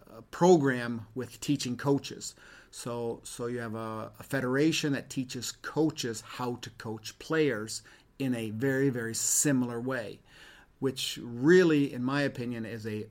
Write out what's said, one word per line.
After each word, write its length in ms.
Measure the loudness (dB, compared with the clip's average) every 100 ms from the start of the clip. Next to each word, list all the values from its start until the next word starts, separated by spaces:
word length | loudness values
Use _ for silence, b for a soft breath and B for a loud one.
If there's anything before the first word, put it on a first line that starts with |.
| -18 -20
a 40 |
program 840 | -12 4 8 8 6 0 -4 -6 -8
with 260 | -10 -10 -8
teaching 360 | -2 0 0 -2
coaches. 580 | 0 0 0 -12 -14 -16 B B B
So, 480 | -12 -8 -4 -4 -6
so 240 | -10 -8 -6
you 140 | -4
have 160 | -6 -6
a, 340 | -6 -8 -10 -14
a 40 |
federation 680 | -4 -2 2 4 4 2 0
that 160 | -2 -4
teaches 440 | -6 -6 -6 -8 -10
coaches 600 | -6 0 0 0 -6 -6 -10
how 320 | -6 -6 -6
to 80 | -10
coach 480 | -12 -10 -10 -12 -14
players 640 | -2 2 2 2 -4 -10 B B B -4
in 160 | -2
a 160 | -2 -2
very, 400 | 0 2 4 2
very 240 | 0 -4
similar 680 | -2 0 2 4 2 0 -4
way, 380 | -4 -4 -6 -12 B B B B B -4
which 380 | -4 -2 -6 -8
really, 680 | -8 0 6 8 8 4 2
in 100 | 0
my 200 | -2 0
opinion, 440 | -2 -2 -6 -6 -8
is 200 | -8 -6
a 200 | -6 -8